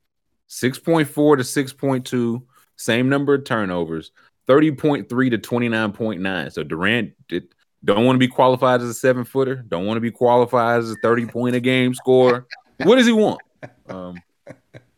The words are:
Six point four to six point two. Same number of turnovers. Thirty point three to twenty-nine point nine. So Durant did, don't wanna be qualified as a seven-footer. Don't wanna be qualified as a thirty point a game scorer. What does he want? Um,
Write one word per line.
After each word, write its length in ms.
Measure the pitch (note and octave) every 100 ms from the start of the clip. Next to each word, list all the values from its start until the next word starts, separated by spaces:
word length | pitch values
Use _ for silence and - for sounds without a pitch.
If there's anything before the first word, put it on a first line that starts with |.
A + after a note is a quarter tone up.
| _ _ _ _ _
Six 320 | - B2+ B2+
point 300 | - E3 C#3+
four 260 | - D3 C#3+
to 80 |
six 300 | B2 D3 C3
point 320 | - C#3 C3 B2+
two. 420 | B2+ A#2 A#2 - _ _ -
Same 320 | - A#2 B2+
number 240 | C#3+ C#3+
of 100 | C#3
turnovers. 680 | C#3 A#2 G2 F2+ D#2+ E2 - _ _ _ -
Thirty 240 | C#3 D#3
point 380 | C3+ D#3 C#3 G2+
three 200 | A#2+ C3
to 80 | A2+
twenty-nine 540 | - A#2+ A#2+ A2+ G#2+
point 300 | G2+ A2 F2+
nine. 300 | F#2+ F2+ C#2
So 120 | -
Durant 480 | D#2 E2 F#2+ A#2+ G2 - _
did, 260 | F2 - _ _ _
don't 220 | - G2+ B2
wanna 120 | B2+
be 80 | B2+
qualified 520 | C#3 C3 B2 C3 B2
as 60 | A#2+
a 60 |
seven-footer. 720 | A2+ C3+ B2 A#2 C3+ B2+ C3 A2+
Don't 180 | E2+ G2
wanna 140 | A2+
be 120 | A#2
qualified 680 | - B2 B2 A#2 B2 A#2 A#2+
as 120 | A2+
a 40 | G#2+
thirty 240 | A2+ A#2+ A#2
point 300 | A#2 B2 B2
a 40 |
game 340 | B2 B2+ B2+
scorer. 540 | B2+ - B2+ B2+ B2 B2+ - _ -
What 120 | E3+ C4
does 100 | A#3+
he 60 |
want? 280 | A3 G3+ F2+ - _ C3 _ -
Um, 260 | F#2+ F2+ F2+ - _ - - _ - _